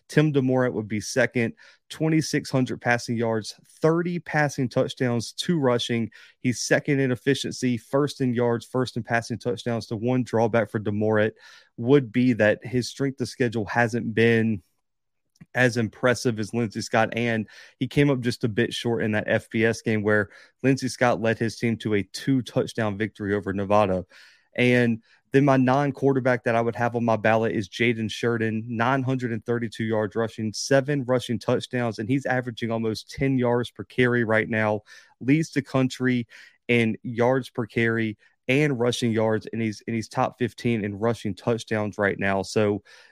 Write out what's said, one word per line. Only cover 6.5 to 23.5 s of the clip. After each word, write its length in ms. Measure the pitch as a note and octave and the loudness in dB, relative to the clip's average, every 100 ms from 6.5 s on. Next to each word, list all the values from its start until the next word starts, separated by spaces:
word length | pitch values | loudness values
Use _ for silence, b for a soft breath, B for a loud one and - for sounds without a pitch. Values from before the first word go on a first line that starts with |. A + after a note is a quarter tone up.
| - | -2
second 400 | - C#3+ D3 C#3 | 0 0 2 0
in 140 | C3+ | 0
efficiency, 640 | B2 - C#3 A2+ - B2+ A#2 | 0 0 -2 -2 -4 -2 -2
first 420 | - C3+ D3 - | -2 0 0 -2
in 140 | C3 | -2
yards, 320 | A#2+ A#2+ A#2 - | 0 0 -2 -4
first 320 | B2+ B2 - | -4 -4 -4
in 60 | |
passing 340 | G#2+ A#2 A#2 A#2+ | -2 -2 -2 -6
touchdowns. 500 | B2 A#2 B2 A#2 - | -6 -6 -4 -4 -4
The 80 | A2+ | -4
one 280 | A#2 B2+ | 0 0
drawback 460 | A2+ A2+ A2+ A2+ G#2 | 0 0 2 2 0
for 120 | A2+ | -2
DeMorat 500 | G#2+ G#2 G#2+ G#2+ A2 - B B B - | -4 0 2 2 2 -2 B B B -4
would 340 | A#2+ C#3+ B2 | 4 4 4
be 220 | B2 B2+ | 2 2
that 320 | A2 G#2+ - A#2 | 4 4 2 -2
his 240 | B2 A2+ | -4 -4
strength 320 | - C#3 C3 | -4 -6 -4
of 80 | B2 | -6
schedule 340 | - B2 A2+ | -2 -2 -2
hasn't 500 | G2 A#2+ A#2+ A#2 - | -2 0 0 0 -2
been 480 | A2 A#2 A2+ A2+ G#2 - _ _ _ _ _ _ _ - - | 2 4 4 2 -2 -8 _ _ _ _ _ _ _ -8 0
as 220 | B2+ A#2 | 2 2
impressive 600 | A2 - B2+ A#2+ B2+ G#2+ | -2 0 0 2 0 -2
as 160 | G#2 | -2
Lindsey 280 | A#2+ A2+ A#2 | -2 -4 -4
Scott, 280 | - A#2 A2+ | -2 2 2
and 340 | A#2 A#2 A2+ G#2 B B - | 0 0 0 -4 B B -6
he 80 | B2+ | -2
came 220 | - C#3+ | 4 4
up 100 | C3 | 4
just 240 | B2 - | 0 -2
a 60 | B2 | -2
bit 240 | G#2 A#2 | 0 -2
short 280 | - A#2+ A#2 | -2 -2 -2
in 120 | A2 | 0
that 100 | G#2+ - | 0 0
F 220 | A2 - | 0 0
B 140 | A2+ | 0
S 180 | A2 A2+ | 2 0
game 220 | - G#2+ | 0 0
where 260 | G#2 G#2+ G2+ B B _ | 2 2 0 B B _
Lindsey 280 | C3 C3+ B2+ | 0 0 -2
Scott 320 | - B2 F#2 | 0 2 2
led 180 | A2+ A2+ | 0 0
his 160 | A2+ - | -2 -2
team 220 | A#2+ A2 | -2 -2
to 160 | A2 | 0
a 100 | G#2 | -2
two-touchdown 920 | F2+ - - C3+ - - A2+ - G#2+ G2 | -2 -6 -2 0 0 -4 -4 -2 -4 -2
victory 360 | G#2+ - G2+ | -6 -6 -4
over 200 | G#2 G2 | -2 -2